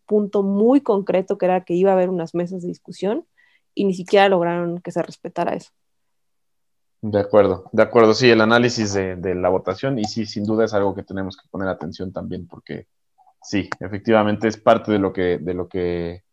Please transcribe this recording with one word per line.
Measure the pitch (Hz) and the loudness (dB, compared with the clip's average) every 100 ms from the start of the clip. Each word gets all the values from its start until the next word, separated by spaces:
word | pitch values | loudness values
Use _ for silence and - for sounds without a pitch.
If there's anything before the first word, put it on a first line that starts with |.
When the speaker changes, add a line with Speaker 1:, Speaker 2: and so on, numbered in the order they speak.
| - | -2
Speaker 1:
punto | 214 208 208 | 0 0 0
muy | 196 196 226 277 | 0 2 4 4
concreto | 269 202 196 180 185 202 | 2 0 0 -2 0 -2
que | 180 | 0
era | 185 | 0
que | - | 0
iba | 175 196 | 0 2
a | |
haber | 190 180 | 2 2
unas | 180 160 175 | -2 -4 -4
mesas | 175 190 | -6 -6
de | 175 | -10
discusión | 170 - 180 190 262 - _ _ _ _ | -12 -14 -8 -4 -4 -8 _ _ _ _
y | - 202 | -4 -2
ni | |
siquiera | 185 175 202 196 | -2 0 4 4
lograron | 185 170 175 175 175 | 4 0 -2 -4 -6
que | 180 | -6
se | 175 | -6
respetara | 165 - 170 175 170 | -6 -8 -14 -6 -6
eso. | - - _ _ _ _ _ _ _ _ _ _ _ _ _ | -6 -10 _ _ _ _ _ _ _ _ _ _ _ _ _
Speaker 2:
De | 107 104 | -2 -2
acuerdo, | - 107 98 90 - | 2 4 4 2 -4
de | 110 | 0
acuerdo, | 104 120 110 | 2 6 6
sí, | 110 123 | 6 6
el | 113 | 6
análisis | 110 120 120 117 104 | 6 4 4 0 -2
de, | 98 95 90 | -2 -4 -4
de | 92 | -4
la | 90 90 | -2 0
votación, | 92 90 95 135 135 | 0 -2 -4 -4 -4
y | |
sí, | 107 117 104 | -4 -4 -6
sin | 107 | -6
duda | 104 110 110 | -2 0 0
es | |
algo | 104 98 | 0 -2
que | 95 | -4
tenemos | 90 95 95 - | -8 -8 -8 -10
que | _ | _
poner | 87 95 | -8 -6
atención | 90 78 - 92 | -6 -8 -10 -10
también, | 87 90 90 87 | -10 -10 -10 -12
porque | - - - - _ _ _ _ _ | -18 -14 -14 -16 _ _ _ _ _
sí, | - 98 90 - | -6 -4 -4 -8
efectivamente | 92 101 - 110 104 104 113 | -10 -8 2 2 2 0 -2
es | 107 | 0
parte | - 113 - | 4 4 4
de | 104 | 0
lo | 98 | 0
que, | 92 90 87 | 0 -2 -2
de | 82 | -4
lo | 90 90 | -6 -6
que | 95 87 87 85 87 _ | -4 -4 -4 -6 -10 _